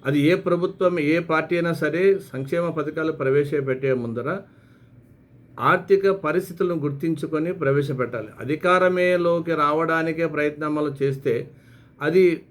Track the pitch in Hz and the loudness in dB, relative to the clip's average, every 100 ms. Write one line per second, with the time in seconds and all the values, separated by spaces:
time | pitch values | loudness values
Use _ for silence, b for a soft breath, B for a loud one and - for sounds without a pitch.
0 | 135 143 143 180 180 175 185 190 185 175 | 0 2 4 2 2 0 -2 0 0 2
1 | 147 165 170 180 - 175 170 165 151 160 | 0 0 0 -2 0 -2 0 0 -2 2
2 | 190 196 - 131 135 170 170 165 147 156 | 2 2 -2 -10 -4 -2 -2 -4 -6 -4
3 | 160 147 135 139 139 151 135 127 135 127 | -4 -2 2 2 2 -2 -2 -2 0 -2
4 | 117 113 120 190 - b b b b b | -2 -6 -6 -6 -10 b b b b b
5 | - - _ - - - 123 180 175 196 | -20 -20 _ -20 -20 -4 0 2 4 2
6 | 196 - 151 165 185 - 180 170 143 139 | 4 0 0 -2 -4 -4 -2 -2 -4 -4
7 | 170 160 - 156 165 185 139 139 143 131 | -4 -4 -4 -2 -4 -2 2 2 0 -2
8 | 120 117 107 - 120 151 175 180 185 180 | -4 -4 -10 -12 -6 -2 2 4 4 4
9 | 180 180 170 170 165 160 147 156 165 165 | 2 2 2 0 0 0 2 2 0 0
10 | 160 160 165 151 147 147 151 151 151 139 | 0 -2 -2 0 -2 -2 -4 -2 -2 0
11 | 139 135 139 117 - b b b b b | -2 -2 -2 -2 -4 b b b b b
12 | 147 175 180 165 - | 0 4 4 2 -8